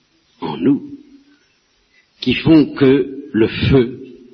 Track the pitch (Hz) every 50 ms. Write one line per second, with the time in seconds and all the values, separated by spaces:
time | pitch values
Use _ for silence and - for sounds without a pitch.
0 | _ _ _ _ _ _ _ _ - 160 147 147 90 254 285 - 294 - - -
1 | - _ - _ _ _ _ _ _ _ _ _ _ _ _ _ _ _ _ _
2 | _ _ _ _ - 127 123 - - 147 165 156 131 - - - 139 131 135 139
3 | 127 - - - - - - 107 110 - - - - - 139 135 117 123 - -
4 | - - - - - -